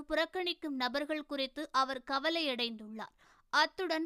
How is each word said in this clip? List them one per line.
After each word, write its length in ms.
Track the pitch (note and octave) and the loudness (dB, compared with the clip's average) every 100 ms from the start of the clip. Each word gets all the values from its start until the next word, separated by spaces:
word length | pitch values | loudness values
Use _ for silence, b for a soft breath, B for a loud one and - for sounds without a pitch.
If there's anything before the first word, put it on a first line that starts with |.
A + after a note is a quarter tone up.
புறக்கணிக்கும் 680 | D4 D#4 E4 F#4 F4 E4+ D#4+ | -2 0 0 -2 -4 -4 -4
நபர்கள் 480 | C4+ B3 C4+ D4 D#4 D4 | 0 0 0 -2 -4 -2
குறித்து 360 | C#4+ C4+ C#4+ D4+ | -4 -4 -4 -2
அவர் 300 | C4 C4 C4 - | 2 2 0 -2
கவலையடைந்துள்ளார். 1080 | C#4 D4+ E4 D4+ A#3+ A#3+ A3 G#3+ A3 G3+ _ b b - | 0 2 2 0 0 -2 -4 -10 -10 -12 _ b b 0
அத்துடன், 520 | C#4+ D#4 - F4+ D#4+ | 4 4 2 0 0